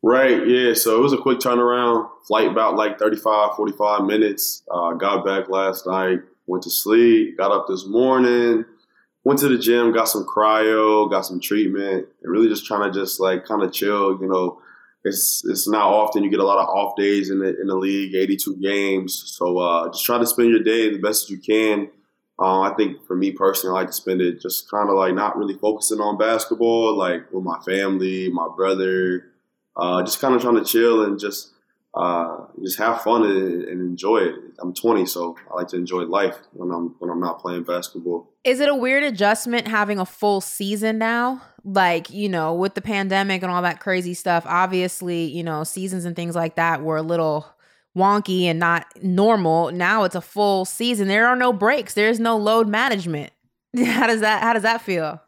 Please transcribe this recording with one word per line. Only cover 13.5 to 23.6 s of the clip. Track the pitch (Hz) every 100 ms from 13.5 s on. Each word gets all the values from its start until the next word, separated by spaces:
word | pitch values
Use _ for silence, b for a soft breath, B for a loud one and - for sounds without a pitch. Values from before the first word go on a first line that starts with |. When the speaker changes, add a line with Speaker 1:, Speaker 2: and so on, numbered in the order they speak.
| 107 95
Speaker 1:
chill. | - 101 104 98 95
You | 95
know, | 92 90 - b b b b
it's, | - 95 - -
it's | - - -
not | 107 101
often | 104 107 107
you | 101
get | 95
a |
lot | 98 98
of | 95
off | 98 101 101
days | 101 101 95
in | 95
the, | 95 87
in | 98
the | 95
league, | 95 98 98 95
eighty-two | 98 98 - 95
games. | 95 101 98 95 92 - - -
So, | 87 90
uh, | 87 85 82
just | -
try | - 120
to | 117
spend | - 117
your | 113
day | 104 113 110
the | 101
best | 101 104 -
you | 98
can. | - 107 110 104 101 _ _ _ _ -
Um, | 92 95
I | 98 98
think | 104 - -
for |
me | 90 98
personally, | 95 - -